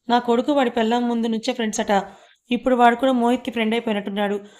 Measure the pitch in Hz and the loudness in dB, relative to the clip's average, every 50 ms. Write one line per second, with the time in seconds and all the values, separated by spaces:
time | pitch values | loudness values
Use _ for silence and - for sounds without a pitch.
0 | _ - 233 247 240 240 233 240 247 294 294 285 262 240 240 240 226 220 240 240 | _ 0 0 0 2 2 0 0 2 2 2 2 0 0 0 0 0 0 0 0
1 | 240 240 240 233 226 233 226 220 220 254 247 247 220 220 202 226 208 220 208 196 | 0 -2 -2 -2 -2 -2 -2 -2 -4 -4 -4 -2 -4 -4 -4 -4 -2 0 0 0
2 | 185 - - - - _ _ _ _ - 247 233 - 262 254 240 247 233 240 240 | 0 -4 -10 -20 -20 _ _ _ _ -4 -4 -2 0 0 4 6 6 4 4 4
3 | 269 262 262 240 233 233 247 247 247 269 - 233 220 220 226 233 233 233 214 202 | 2 2 2 2 2 2 0 0 -2 -6 -4 -2 -2 0 -2 -2 -2 -2 -4 -4
4 | 196 202 196 208 208 196 202 202 202 - - | -4 -4 -4 -2 -2 -2 -2 -6 -8 -12 -20